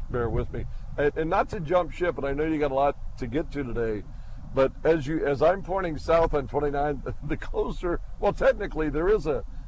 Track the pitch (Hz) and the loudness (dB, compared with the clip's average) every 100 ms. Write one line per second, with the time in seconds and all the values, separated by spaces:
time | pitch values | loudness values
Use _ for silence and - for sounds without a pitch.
0 | - 123 117 117 123 120 117 - - - | -4 -2 0 0 -2 -4 -6 -6 -6 0
1 | 147 151 160 190 - 214 151 180 160 - | 0 2 0 2 0 -2 2 2 2 0
2 | 175 147 139 139 160 156 147 135 143 - | -2 0 -2 0 0 2 2 4 2 2
3 | - - 123 139 160 143 127 110 113 107 | -6 -6 -4 -2 -2 -4 -4 -2 -2 -2
4 | - - - - - 131 135 - 151 165 | -6 -10 -10 -10 -2 2 2 2 2 4
5 | 131 160 139 135 156 196 175 190 180 143 | 2 0 0 4 4 4 0 -2 -2 -2
6 | - 165 165 151 127 143 147 143 147 139 | 2 4 4 2 0 0 0 0 0 -2
7 | - - 147 147 - 214 254 165 175 160 | -4 -6 -4 -4 -2 -2 -2 -2 -2 -2
8 | - - 202 - 254 220 196 151 151 143 | -4 -2 0 4 4 2 0 -2 0 2
9 | 180 214 156 123 - - | 2 2 2 -2 -2 -8